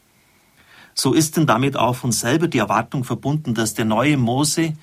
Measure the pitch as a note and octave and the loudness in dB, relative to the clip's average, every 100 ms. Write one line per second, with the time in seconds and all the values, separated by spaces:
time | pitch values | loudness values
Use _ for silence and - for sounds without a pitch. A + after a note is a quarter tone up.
0 | _ _ _ _ _ _ _ - - - | _ _ _ _ _ _ _ -20 -14 -2
1 | - D#3+ D#3 - C#3+ A2 C#3 C3+ A2+ B2 | 2 2 2 2 2 2 0 0 0 0
2 | B2 G#2+ A#2+ D#3+ E3+ C3+ G2+ G2+ A#2 C#3+ | -2 -2 0 0 2 0 0 -2 -2 -6
3 | B2+ B2 C3 D3+ D3+ A2+ A2 - A2 A2 | -4 -4 -2 -2 -2 -2 -2 -2 -2 0
4 | C#3+ C#3+ A2+ A#2+ D3+ - E3 D#3 | 2 2 2 2 0 0 -2 -4